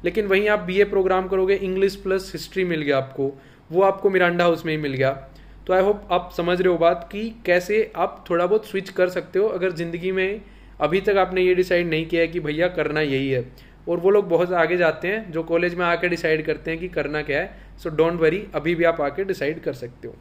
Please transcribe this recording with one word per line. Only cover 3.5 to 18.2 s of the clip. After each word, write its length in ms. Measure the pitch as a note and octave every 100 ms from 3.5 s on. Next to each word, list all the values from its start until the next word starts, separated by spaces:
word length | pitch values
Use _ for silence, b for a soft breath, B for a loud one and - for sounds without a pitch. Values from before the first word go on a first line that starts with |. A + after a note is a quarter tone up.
| B -
वो 100 | E3
आपको 280 | G3 F#3+ G3+
मिरांडा 340 | F#3 F3 F3
हाउस 220 | F3 E3 D#3+
में 100 | D#3
ही 60 |
मिल 120 | D3
गया। 360 | C3 C3 C3+ - B B B -
तो 60 |
I 80 | F#3
hope 140 | G3 G#3 -
आप 220 | F3+ F3+ -
समझ 240 | E3+ F3+
रहे 100 | F#3
हो 60 | E3+
बात 320 | E3 F3 -
कि 240 | G3+ A3+ A3 -
कैसे 460 | F3 F3 G#3+ G#3+ -
आप 300 | - - -
थोड़ा 160 | E3+ F3+
बहुत 200 | G#3+ -
स्विच 240 | G3 F#3+
कर 200 | - F3+
सकते 300 | F3+ E3 F#3
हो 80 | G#3+
अगर 240 | F#3+ F#3
ज़िंदगी 400 | E3 E3+ E3+ F3+
में 300 | F#3+ F#3+ G#3+ B B B B
अभी 220 | D3 F#3
तक 140 | G3 G3
आपने 260 | F3+ F#3
ये 140 | F#3 F3+
डिसाइड 320 | F3+ F3 F3
नहीं 180 | D#3+ D#3+
किया 160 | E3+
है 60 | E3
कि 120 | E3+
भैया 280 | D3+ D3+ F3
करना 340 | E3+ D3+ D3+
यही 280 | D3+ C3+ C3+
है। 440 | C3 A#2+ - - - -
और 80 | E3+
वो 120 | F3+
लोग 200 | G#3 F#3
बहुत 240 | B3 F3
आगे 240 | F3+ E3 F3+
जाते 300 | E3 D#3 F3
हैं 240 | G#3+ G#3
जो 120 | D#3+
कॉलेज 320 | E3 E3+ F3 F3
में 100 | F3
आके 240 | E3+ F3
डिसाइड 360 | E3+ D#3+ D#3 D#3
करते 260 | D3+ -
हैं 80 | E3
कि 80 | F3+
करना 340 | F3 D3 D3+
क्या 180 | D3+ C#3+
है। 180 | F#3+ B B -
So 120 | F3
don't 260 | D#3 E3
worry, 220 | E3+